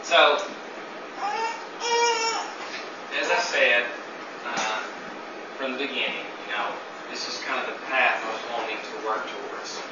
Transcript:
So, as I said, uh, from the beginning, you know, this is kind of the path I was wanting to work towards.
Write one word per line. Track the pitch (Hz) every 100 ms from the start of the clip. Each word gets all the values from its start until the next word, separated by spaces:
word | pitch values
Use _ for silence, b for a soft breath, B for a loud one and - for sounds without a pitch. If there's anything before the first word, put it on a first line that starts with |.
So, | - 165 151 - - - - - - - - - 392 427 453 453 - - 466 466 466 466 453 453 - - - - - - - -
as | 160
I | 170
said, | 175 - - - - - - - - - -
uh, | - - - - - - - - - - -
from | 131
the | 127
beginning, | 139 135 135 117 104 107 -
you | -
know, | - - - - -
this | - -
is | -
kind | - -
of | -
the | - -
path | - - -
I | -
was | - - 117
wanting | 113 -
to | - 147
work | 110 110 -
towards. | - - - - - -